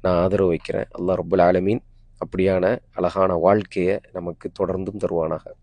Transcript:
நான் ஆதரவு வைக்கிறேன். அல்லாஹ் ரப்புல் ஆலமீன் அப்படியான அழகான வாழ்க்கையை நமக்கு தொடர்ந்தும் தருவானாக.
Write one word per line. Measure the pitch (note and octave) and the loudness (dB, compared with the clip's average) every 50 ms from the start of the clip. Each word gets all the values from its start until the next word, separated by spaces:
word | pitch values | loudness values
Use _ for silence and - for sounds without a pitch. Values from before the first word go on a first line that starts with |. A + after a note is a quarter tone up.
நான் | - F#2 F2+ E2+ | 0 2 2 2
ஆதரவு | F2 F#2+ F#2+ G2 G2 F2+ | 2 2 2 2 2 2
வைக்கிறேன். | E2+ D#2+ - - E2+ - - - - | 0 0 -4 -6 -6 -6 -6 -8 -8
அல்லாஹ் | - F2 F#2 F#2 F2 | -6 -2 -2 -2 -2
ரப்புல் | F2 E2+ F#2+ F#2 | -2 0 2 4
ஆலமீன் | F2 F2+ F#2 F2+ F2+ G2 A2 B2+ - - - - - - - - | 4 4 4 4 2 0 -2 -2 -6 -12 -20 -20 -20 -20 -14 -14
அப்படியான | - - - F#2 F#2 F#2+ F#2+ F#2 F2+ G2 B2 - _ _ | -12 -8 -4 0 0 2 2 2 0 0 -2 -2 _ _
அழகான | _ - F#2 F2 - F#2+ F#2+ F#2 F2+ | _ -2 -2 -2 2 2 0 2 2
வாழ்க்கையை | E2 D#2+ F#2 G2+ G#2+ G2 - - G2 F2+ F2+ G2 - - - | 2 4 4 4 4 0 -4 -4 -2 0 0 -2 -2 -6 -12
நமக்கு | - F#2 F2 F2 D#2+ _ - F2 _ - | -12 -10 -8 -8 -10 _ -12 -14 _ -4
தொடர்ந்தும் | G2 F2 F#2+ F#2 F#2+ F#2+ G#2 G2+ | -2 -2 -2 -4 -6 -8 -6 -6
தருவானாக. | G2+ F2 - E2+ D#2+ D#2+ D#2+ D#2 - - - _ | -4 -2 -2 -2 -2 -2 -4 -6 -8 -14 -20 _